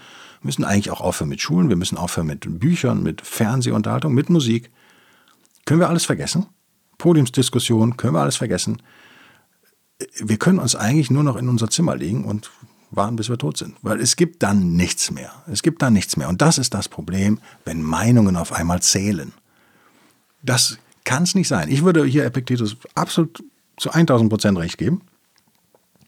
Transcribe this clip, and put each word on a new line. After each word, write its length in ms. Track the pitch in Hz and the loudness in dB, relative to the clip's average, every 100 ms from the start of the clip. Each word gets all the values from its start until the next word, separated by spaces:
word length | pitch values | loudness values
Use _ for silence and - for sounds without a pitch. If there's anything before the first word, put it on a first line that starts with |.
| - - - - | -18 -20 -20 -12
Wir 60 | 139 | -8
müssen 180 | - | -4
eigentlich 260 | - 101 - | 0 0 0
auch 100 | - | -4
aufhören 280 | 90 - 76 | -4 -4 -6
mit 120 | 71 | -6
Schulen, 280 | - - 165 | -2 2 2
wir 80 | 87 | 2
müssen 220 | 92 90 | 0 -4
aufhören 280 | 87 - 80 | -4 -4 -4
mit 340 | 71 - 85 | -6 -8 -2
Büchern, 420 | 139 175 123 107 | 0 0 0 0
mit 180 | 85 101 | -2 -6
Fernsehunterhaltung, 960 | - - 110 131 123 113 107 117 160 | -8 -4 -2 0 -2 -2 -2 -2 0
mit 160 | 127 - | 0 2
Musik. 400 | 170 123 117 123 _ _ _ _ _ _ _ _ _ - | 2 2 -2 -4 _ _ _ _ _ _ _ _ _ 0
Können 140 | 156 | 2
wir 80 | 170 | 4
alles 180 | 165 - | 2 0
vergessen? 400 | 156 143 165 196 _ _ _ _ - | -2 -2 -2 -4 _ _ _ _ -2
Podiumsdiskussion, 1000 | 170 165 123 - 123 123 - 113 117 120 | 4 4 4 2 0 0 0 2 2 0
können 180 | 117 | -2
wir 80 | 160 | 0
alles 140 | 143 - | 0 -2
vergessen? 460 | 120 92 - - _ _ - - _ _ _ _ _ _ _ - - - | -2 -2 -2 -6 _ _ -20 -20 _ _ _ _ _ _ _ -18 -16 -8
Wir 200 | 107 107 | -2 0
können 200 | 170 190 | 2 2
uns 160 | 123 - | 2 -2
eigentlich 340 | 107 147 135 | 0 2 2
nur 140 | 131 | 2
noch 120 | 147 117 | 2 0
in 120 | 123 | 0
unser 200 | 120 113 | 0 0
Zimmer 260 | - 165 | 0 0
legen 300 | 65 78 123 | -2 -4 -4
und 260 | 110 107 - - - _ - | -4 -6 -8 -20 -20 _ -10
warten, 260 | 101 104 117 | -4 -2 -2
bis 120 | 110 | -4
wir 100 | 120 | -4
tot 180 | 151 - | -4 -6
sind. 200 | - - | -10 -10
Weil 180 | 101 104 | -6 -2
es 160 | 131 - | -2 0
gibt 260 | 170 - | 0 0
dann 300 | 101 101 90 | 2 2 2
nichts 380 | 85 87 - - | 2 0 -2 -6
mehr. 200 | - - - - | -8 -14 -18 -10
Es 160 | 104 | -2
gibt 200 | 165 147 | -2 0
dann 100 | 135 | 2
nichts 240 | 104 - 160 | 2 2 -4
mehr. 120 | 69 | -2
Und 140 | 90 | 2
das 160 | 151 160 | 2 2
ist 160 | 123 | -2
das 140 | 101 - | -4 -8
Problem, 500 | - 80 95 101 107 - - | -10 -6 -2 0 0 -4 -16
wenn 180 | - 82 | -10 -6
Meinungen 540 | 78 80 110 123 101 87 | -4 0 4 6 6 2
auf 160 | 82 | -2
einmal 300 | - 82 87 | -4 -2 0
zählen. 500 | - 101 98 92 65 - _ _ _ _ _ _ _ _ _ _ | 0 0 -2 -4 -6 -16 _ _ _ _ _ _ _ _ _ _
Das 360 | 127 123 - - _ _ | -2 0 0 -4 _ _
kann's 300 | - 131 175 | -4 0 0
nicht 140 | 190 170 | 0 0
sein. 220 | 113 82 | 0 0
Ich 120 | 135 | 2
würde 220 | 180 165 | 4 4
hier 200 | 143 143 | 4 2
Epiktetus 520 | 127 127 127 123 107 113 - | 0 -4 -4 -2 -2 -6 -10
absolut 480 | - 175 - 160 - 294 _ _ - | -6 -2 0 -2 -4 -20 _ _ -10
zu 140 | - | -2
eintausend 400 | 160 160 123 113 | 2 4 4 4
Prozent 280 | 107 104 95 | 2 0 0
recht 200 | 85 - | -2 -4
geben. 240 | 151 185 - _ _ _ _ _ _ _ _ _ | -2 -2 -6 _ _ _ _ _ _ _ _ _